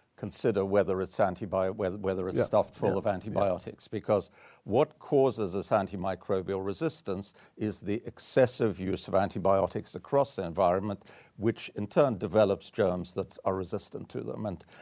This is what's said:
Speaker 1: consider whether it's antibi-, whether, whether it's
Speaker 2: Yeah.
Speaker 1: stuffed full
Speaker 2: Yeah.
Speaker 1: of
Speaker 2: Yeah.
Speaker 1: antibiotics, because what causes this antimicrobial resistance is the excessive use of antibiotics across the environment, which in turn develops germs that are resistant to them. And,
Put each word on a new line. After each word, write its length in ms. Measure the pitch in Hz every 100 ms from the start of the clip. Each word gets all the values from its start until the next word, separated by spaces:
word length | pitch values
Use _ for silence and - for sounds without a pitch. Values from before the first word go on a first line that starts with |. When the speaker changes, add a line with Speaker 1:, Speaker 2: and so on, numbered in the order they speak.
| _ -
Speaker 1:
consider 500 | 104 - 120 101 98
whether 360 | 101 92 92
it's 160 | 90 -
antibi-, 560 | 98 90 92 95 95
whether, 240 | 107 95 104
whether 300 | 95 95 92
it's 120 | 110
Speaker 2:
Yeah. 40 |
Speaker 1:
stuffed 320 | 104 107 - -
full 140 | 107
Speaker 2:
Yeah. 80 | 95
Speaker 1:
of 80 | 104
Speaker 2:
Yeah. 80 |
Speaker 1:
antibiotics, 720 | 92 104 95 101 87 - - -
because 420 | 107 - 104 - - - - -
what 340 | 113 151 -
causes 540 | - 143 135 110 98
this 160 | 95 -
antimicrobial 920 | 110 95 98 95 90 - 95 90 95 95
resistance 680 | 95 160 - - 95 - - - -
is 240 | 107 92
the 220 | 92 110 -
excessive 760 | - - 139 123 - 117 87
use 260 | 92 92 -
of 80 | 95
antibiotics 800 | 98 101 92 98 92 107 - 90
across 400 | - 139 135 -
the 80 |
environment, 640 | 85 82 90 92 104 98 - - - -
which 320 | 110 110 -
in 180 | - 104
turn 300 | - 143 98
develops 520 | 98 104 98 98 -
germs 440 | - 98 90 85
that 240 | - 95 - -
are 100 | 95
resistant 540 | 90 101 - - -
to 100 | 120
them. 260 | - - 107
And, 200 | 90 - -